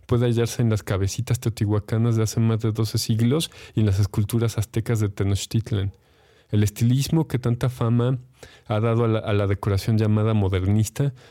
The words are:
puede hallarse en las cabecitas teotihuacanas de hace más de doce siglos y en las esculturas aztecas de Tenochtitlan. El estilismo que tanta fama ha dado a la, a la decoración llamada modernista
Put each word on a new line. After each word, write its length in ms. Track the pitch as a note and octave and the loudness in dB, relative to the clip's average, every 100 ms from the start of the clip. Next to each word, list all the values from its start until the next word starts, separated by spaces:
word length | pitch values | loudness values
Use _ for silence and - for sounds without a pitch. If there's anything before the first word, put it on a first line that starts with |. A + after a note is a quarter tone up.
| - | -2
puede 200 | B2 B2 | 0 2
hallarse 340 | A#2 A#2 - | 2 0 0
en 100 | A#2+ | 0
las 120 | G#2+ | 0
cabecitas 560 | - G2 F#2+ - A#2+ B2 | -2 -2 -2 -4 -4 -4
teotihuacanas 800 | - G#2 G#2 G#2 - A2 A#2 A2+ | -4 -2 -2 -2 -2 0 0 0
de 80 | |
hace 160 | A2 - | 0 0
más 180 | A2+ A2 | 0 0
de 120 | A2+ | -2
doce 260 | A2 A2 A#2 | -2 -2 -2
siglos 520 | - A2 A#2 D3 E3 - - - | -2 0 2 0 -2 -8 -8 0
y 40 | |
en 60 | G#2+ | 2
las 140 | G2 | 2
esculturas 580 | G2+ - G#2 A#2 A2+ - | 0 0 -2 0 0 -2
aztecas 400 | G#2 - G#2+ A2+ | -4 -4 -2 0
de 100 | G#2 | -2
Tenochtitlan. 840 | G2+ G2 F2+ - A2+ G#2 G#2 G2 - _ _ _ _ _ | -2 -2 -2 -2 -2 -2 -2 -4 -8 _ _ _ _ _
El 140 | G#2+ | 0
estilismo 640 | G#2+ - A#2 B2+ C#3 E3 D#3 | 0 2 2 2 0 0 0
que 100 | B2+ | -2
tanta 320 | B2 A#2+ C3 | -2 -2 -2
fama 480 | B2 A#2 A#2+ A#2+ C3 - _ - - - | -2 0 2 2 -2 -6 _ -20 -18 -4
ha 140 | G#2+ | 0
dado 240 | A2+ A2+ | 2 2
a 40 | A#2 | 2
la, 100 | A2 | 0
a 120 | G#2+ | 0
la 140 | G#2 G2+ | 0 0
decoración 500 | G2+ - G2 - A2 | -2 0 0 0 2
llamada 380 | A2 G#2+ G#2+ | 2 2 2
modernista 800 | G#2+ G2 F#2+ F#2+ G#2+ G#2+ - C#3+ B2+ - | 2 2 0 2 2 0 -2 -4 -4 -14